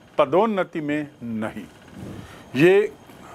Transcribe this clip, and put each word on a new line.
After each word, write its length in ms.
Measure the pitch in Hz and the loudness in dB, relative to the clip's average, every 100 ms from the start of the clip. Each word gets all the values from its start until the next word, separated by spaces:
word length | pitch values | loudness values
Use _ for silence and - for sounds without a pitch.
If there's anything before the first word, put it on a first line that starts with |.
| - - | -6 -2
पदोन्नति 640 | 139 160 226 202 160 165 | 2 2 2 0 -4 -6
में 280 | 147 147 143 - | -4 -4 -6 -12
नहीं। 420 | 117 110 107 107 - - - - - - - - - 127 | -8 -6 -6 -10 -16 -20 -20 -18 -16 -16 -18 -20 -8 2
ये 360 | 170 196 214 - - - - | 4 6 2 -4 -20 -20 -20